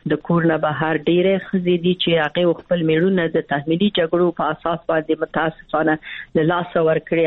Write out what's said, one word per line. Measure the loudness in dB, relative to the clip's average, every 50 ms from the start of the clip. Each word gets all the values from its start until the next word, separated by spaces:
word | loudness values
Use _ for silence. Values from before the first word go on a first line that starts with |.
| -4
د | -4 -4
کور | -4 0 0 0 2 2
نه | 2 0
بهر | 2 0 -2 -2 -2 -2 -2 -2
ډېرې | -2 0 0 2 2 2 2 0
ښځې | 0 -2 -4 -4 -2 0 0 0 0 0
دي | 0 -2 0
چې | 0 0 0 0 0
هغې | -2 -2 0 0 0 0 -2
خپل | -2 -4 -2 0
مېړونه | 0 0 2 2 2 2 2 0 0 0 -2
د | -4
تحمیلي | -4 -2 -6 -4 -2 -2 0 0 0 0 0
جګړو | 0 -2 0 2 2 2 0
په | 0 -2 -2
اساس | -2 -4 -4 -4 -4 -4 -4 -4 -2
باندې | -2 -2 0 -2 -2 -2
متاسفانه | -2 -4 -2 -2 -2 -2 -4 -8 -12 _ -4 0 0 0 0 -2 -4 -14 -16 -16 -16 -4 _
له | 0 2
لاسه | 2 0 0 -4 -2 -2 0 2
ورکړي، | 2 2 0 -2 -2 0 0 2